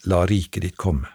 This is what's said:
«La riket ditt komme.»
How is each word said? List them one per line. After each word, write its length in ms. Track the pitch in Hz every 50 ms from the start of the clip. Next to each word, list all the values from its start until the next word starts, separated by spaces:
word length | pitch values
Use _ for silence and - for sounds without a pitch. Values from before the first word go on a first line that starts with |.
| -
«La 200 | 92 95 87 90
riket 380 | 95 104 98 90 - - 95 90
ditt 120 | 90 - -
komme.» 280 | - 95 82 69 67 - -